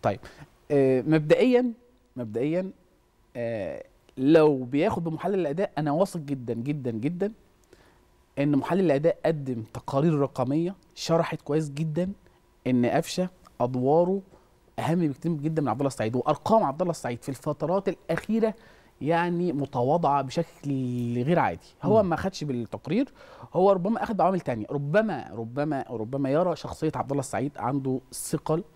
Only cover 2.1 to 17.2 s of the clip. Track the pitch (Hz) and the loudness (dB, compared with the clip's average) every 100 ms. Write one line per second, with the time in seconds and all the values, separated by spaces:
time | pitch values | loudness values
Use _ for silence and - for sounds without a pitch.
2.1 | - 120 110 139 170 190 - _ _ _ | -10 -6 -2 -2 -2 -4 -12 _ _ _
3.1 | _ _ 123 117 113 90 60 - _ _ | _ _ -8 -6 -4 -6 -8 -14 _ _
4.1 | - 131 160 156 139 127 139 190 202 170 | -2 6 8 8 4 0 0 0 0 -4
5.1 | 156 180 196 156 156 202 - 151 151 190 | -4 -2 -2 -2 -2 -2 -2 -2 0 0
6.1 | 175 143 139 120 113 127 147 127 110 135 | -2 -6 -6 -4 -4 -4 -4 -4 -4 -4
7.1 | 175 202 220 _ _ _ - _ _ _ | -2 -4 -6 _ _ _ -20 _ _ _
8.1 | _ _ - 143 143 - 180 180 139 160 | _ _ -2 2 2 2 2 4 4 2
9.1 | - 156 156 135 120 110 - - 139 165 | 2 0 -2 -4 -6 -6 -10 -4 2 2
10.1 | 151 139 - 127 147 175 196 _ - - | 2 0 0 0 0 -2 -6 _ -12 0
11.1 | 165 160 156 - 151 156 139 160 156 185 | 0 0 -6 -2 -2 -2 -4 -4 -2 -4
12.1 | 202 _ _ _ _ - 127 120 123 165 | -6 _ _ _ _ 0 2 4 2 -2
13.1 | - 180 - - _ 123 127 127 156 175 | -4 -4 -6 -20 _ -2 0 2 4 4
14.1 | 196 190 - _ _ _ - 131 170 160 | 0 -6 -20 _ _ _ -6 -2 0 0
15.1 | 135 165 160 151 160 139 113 139 - 110 | -2 -4 -2 -2 -2 -2 0 -2 0 -2
16.1 | 123 139 143 - 220 156 143 180 160 127 | 0 0 0 2 2 2 -2 -2 -2 -6
17.1 | 120 | -8